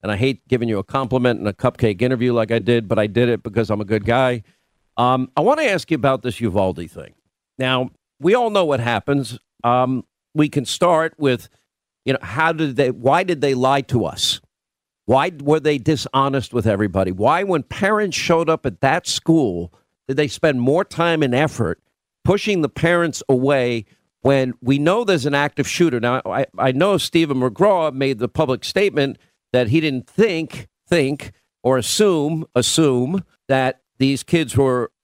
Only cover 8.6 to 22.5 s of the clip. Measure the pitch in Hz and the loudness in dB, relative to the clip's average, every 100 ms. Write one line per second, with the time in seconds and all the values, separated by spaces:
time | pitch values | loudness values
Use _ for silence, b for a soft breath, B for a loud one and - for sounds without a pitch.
8.6 | 165 139 120 110 - 143 117 120 _ _ | 0 0 0 -2 0 -2 -4 -12 _ _
9.6 | 120 123 127 131 - _ _ 156 156 147 | 0 2 2 -2 -6 _ _ 0 0 0
10.6 | 120 - 180 160 160 _ 143 120 - _ | -4 -2 2 2 0 _ -2 -2 -6 _
11.6 | _ _ _ _ - 131 87 117 160 160 | _ _ _ _ -4 -4 -4 -2 0 0
12.6 | 156 123 131 123 123 156 190 160 143 131 | -2 0 0 0 2 2 0 -2 0 2
13.6 | 131 139 131 127 85 - - - _ _ | 2 0 0 -2 -2 -4 -4 -4 _ _
14.6 | _ _ _ _ - 131 170 160 143 156 | _ _ _ _ 0 2 2 -4 0 2
15.6 | 147 147 113 151 - 135 139 135 110 123 | 2 0 0 -2 0 0 2 0 -2 -2
16.6 | 110 101 107 90 92 92 113 170 196 170 | 0 2 0 0 -2 0 2 2 0 -2
17.6 | - - 196 214 208 147 - 165 165 160 | -2 -2 0 0 0 -4 0 0 2 -2
18.6 | 131 92 135 165 - - - 165 123 87 | -4 -2 0 0 -4 -6 2 2 2 -2
19.6 | 87 _ _ _ - 139 147 - 160 131 | -8 _ _ _ -6 -2 -2 0 0 2
20.6 | 120 156 196 - 170 160 139 123 156 - | 2 0 -2 -2 0 2 0 2 0 0
21.6 | 95 - _ _ _ _ - 202 214 | -4 -4 _ _ _ _ 0 0 0